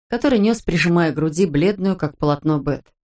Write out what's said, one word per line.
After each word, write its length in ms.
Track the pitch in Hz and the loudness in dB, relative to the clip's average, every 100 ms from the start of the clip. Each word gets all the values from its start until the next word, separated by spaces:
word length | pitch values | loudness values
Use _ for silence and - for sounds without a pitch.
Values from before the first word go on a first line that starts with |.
| _ | _
который 300 | 240 285 233 | -2 0 2
нес, 220 | 208 226 | 2 0
прижимая 500 | - 170 175 170 165 | -2 0 2 2 2
к 40 | 151 | 0
груди, 300 | 160 156 190 | -2 0 0
бледную, 520 | 143 185 196 190 185 | 2 0 0 -2 -2
как 200 | 147 - | -4 -2
полотно, 420 | 151 143 151 151 | -2 0 0 -2
Бет. 340 | 143 131 - _ _ | -2 -6 -10 _ _